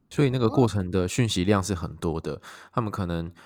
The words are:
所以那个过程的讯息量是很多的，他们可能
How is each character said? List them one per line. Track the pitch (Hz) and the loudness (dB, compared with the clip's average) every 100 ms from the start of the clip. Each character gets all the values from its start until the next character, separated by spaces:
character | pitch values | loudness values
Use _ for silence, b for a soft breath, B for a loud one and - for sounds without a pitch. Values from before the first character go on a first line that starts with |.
| _ | _
所 | - | 0
以 | 139 | 2
那 | 127 | 2
个 | 110 | 2
过 | - 120 | 4 4
程 | 101 90 | 2 -2
的 | 92 90 | 0 0
讯 | - 117 | 0 0
息 | 98 | 2
量 | 90 104 | 2 2
是 | 95 | 2
很 | 90 80 80 | -2 -6 -6
多 | 85 80 | -4 -4
的， | 78 69 b b b | -6 -8 b b b
他 | - | -6
们 | 107 | -4
可 | 98 | -4
能 | 90 85 82 - | -4 -4 -6 -12